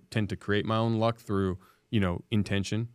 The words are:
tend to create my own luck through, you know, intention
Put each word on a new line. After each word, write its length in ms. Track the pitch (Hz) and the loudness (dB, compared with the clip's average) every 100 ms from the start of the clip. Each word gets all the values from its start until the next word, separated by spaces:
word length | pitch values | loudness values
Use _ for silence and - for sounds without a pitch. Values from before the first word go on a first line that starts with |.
| - | -4
tend 200 | 113 98 | -4 -2
to 60 | 92 | -4
create 300 | - 104 101 | -2 -2 0
my 120 | 113 | 0
own 180 | 117 110 | 0 2
luck 220 | 113 117 | 0 -2
through, 400 | - 98 95 87 - _ _ | -2 0 0 -2 -10 _ _
you 80 | 113 | 0
know, 240 | 92 87 - | 2 0 -2
intention 580 | 107 95 101 95 107 117 | -2 0 -2 -2 -4 -4